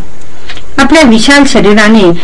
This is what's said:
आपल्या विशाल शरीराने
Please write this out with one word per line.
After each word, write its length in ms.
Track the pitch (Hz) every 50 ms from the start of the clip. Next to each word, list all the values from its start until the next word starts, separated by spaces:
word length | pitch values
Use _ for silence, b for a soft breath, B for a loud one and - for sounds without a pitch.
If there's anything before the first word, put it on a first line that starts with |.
| - - - - - B B B B B B B B - - -
आपल्या 240 | 269 269 302 320 320
विशाल 420 | 247 220 226 - - 277 285 277
शरीराने 640 | 277 - 226 175 202 208 214 214 208 220 220 190 175 170 B